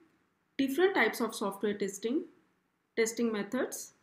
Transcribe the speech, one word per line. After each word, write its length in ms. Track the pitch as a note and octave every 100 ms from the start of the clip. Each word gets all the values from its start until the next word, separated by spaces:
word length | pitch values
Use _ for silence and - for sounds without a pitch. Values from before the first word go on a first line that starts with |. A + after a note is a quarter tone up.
| _ _ _ _ _ -
different 380 | C4+ C4+ F#4+
types 260 | F#4+ A3+ -
of 140 | A3
software 400 | - G3+ - G#3
testing, 520 | G#3 G3 - A3+ D4 - - _ _ _ _ _ -
testing 360 | A3+ A3+ A#3
methods, 640 | G#3+ G3+ B3+ G4 - - _